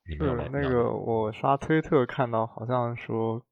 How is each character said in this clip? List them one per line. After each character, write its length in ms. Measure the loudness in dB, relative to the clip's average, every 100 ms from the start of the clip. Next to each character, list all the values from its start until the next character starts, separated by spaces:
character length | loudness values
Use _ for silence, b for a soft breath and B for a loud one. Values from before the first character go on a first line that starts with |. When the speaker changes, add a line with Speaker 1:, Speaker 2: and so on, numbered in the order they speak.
| -10
Speaker 1:
你 80 | -4
们 100 | -2
有 80 |
了-， 100 | -2
Speaker 2:
是， 60 | -2
那 180 | -2 0
个 220 | 2 2
我 380 | 0 -2 0 0
刷 240 | 0 0 2
推 240 | 2 0
特 220 | 4 2 2
看 240 | 0 0
到 160 | 0 -2
好 200 | -4 -2
像 300 | 0 0 -4
说 480 | -4 -2 0 -2 -6